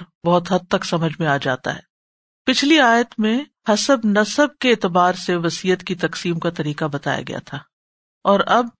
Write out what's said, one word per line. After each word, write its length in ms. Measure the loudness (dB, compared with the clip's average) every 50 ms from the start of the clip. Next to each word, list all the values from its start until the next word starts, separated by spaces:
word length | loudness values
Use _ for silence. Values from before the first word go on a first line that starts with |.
| -2 -8 _ _ 0
بہت 260 | 2 2 2 2 0
حد 160 | -2 -2 0 -2
تک 160 | -2 -2 -2
سمجھ 280 | -2 -2 -2 -2 -2 -2 -2
میں 80 | -2 0
آ 100 | 0 0
جاتا 380 | 0 -2 -4 -4 -4 -6 -8
ہے۔ 40 | -8 -10 _ _ _ _ _ _ _ _ _ _ _ _
پچھلی 340 | -2 0 0 2 4 4 4
آیت 280 | 6 6 4 4 2 0 -2 -2
میں 260 | 0 0 0 -2 -4 -6 _ _ -2 0 0
حسب 240 | 0 2 2 2 2 2
نسب 440 | 2 2 2 2 2 2 2 0 0 0 0
کے 120 | 0 0
اعتبار 420 | 2 2 0 0 2 4 4 4 2
سے 220 | 0 -2 -2 -2
وصیت 480 | -2 -2 -2 -4 -2 -2 -2 -2 -2 -2
کی 120 | -6 -6
تقسیم 440 | -4 -4 -4 -4 -4 -4 -4 -4 -2
کا 100 | -4 -4
طریقہ 360 | -4 -4 -4 -6 -4 -4 -4
بتایا 360 | -4 -4 -4 -4 -4 -4 -4 -6 -8
گیا 120 | -10 -12 -12
تھا 120 | -12 -14 -14 -14 _ _ _ _ _ _ _ _ _ _ _ 0
اور 160 | 2 2 2 2
اب 200 | 2 2 2 2 0 -6